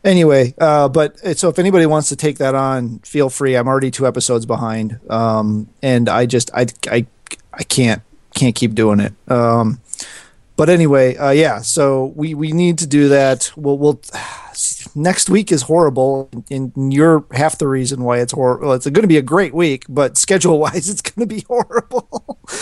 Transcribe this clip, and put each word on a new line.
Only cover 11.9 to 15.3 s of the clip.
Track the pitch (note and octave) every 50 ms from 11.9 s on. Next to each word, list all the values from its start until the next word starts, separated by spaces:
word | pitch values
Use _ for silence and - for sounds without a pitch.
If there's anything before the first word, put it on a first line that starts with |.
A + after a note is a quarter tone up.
| C3+ C3 C3 C3+ -
we, | D3+ D3+ D#3+ D#3
we | C#3+ D#3 D#3
need | D#3 E3+ F3+ F3 E3+ D#3
to | E3
do | C#3 C#3+ D3 C#3+ C#3
that. | C#3 C#3 C3+ C3+ C3 B2 - - -
We'll, | - D3+ C#3+ C#3
we'll, | C#3 D3 D3+ D3 - - - - - - - - - - -
<sighs> | - - - - - - - - _
next | D3 D3+ F3+ F#3 - -
week | -